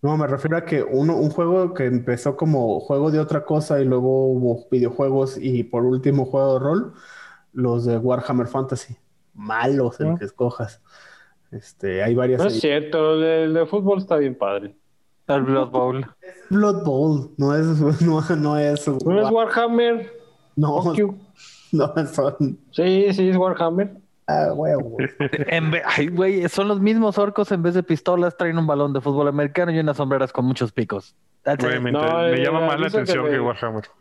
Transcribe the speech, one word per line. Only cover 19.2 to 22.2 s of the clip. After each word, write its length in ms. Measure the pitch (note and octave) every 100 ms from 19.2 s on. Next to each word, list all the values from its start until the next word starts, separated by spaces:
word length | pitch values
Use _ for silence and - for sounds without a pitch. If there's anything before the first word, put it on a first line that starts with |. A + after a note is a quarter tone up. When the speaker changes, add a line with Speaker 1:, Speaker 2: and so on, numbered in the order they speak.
| G#3+
Speaker 2:
es 40 |
Warhammer? 840 | A3+ A3 A3+ A#3 A#3 A#3+ A#3 - - - _ _ -
Speaker 1:
No, 260 | D3+ D3
Speaker 2:
Fuck 140 | F3 D#3+
you. 220 | G#3 - - _ - - -
Speaker 1:
no 220 | D#3 D3 D3+ C#3+
son. 460 | -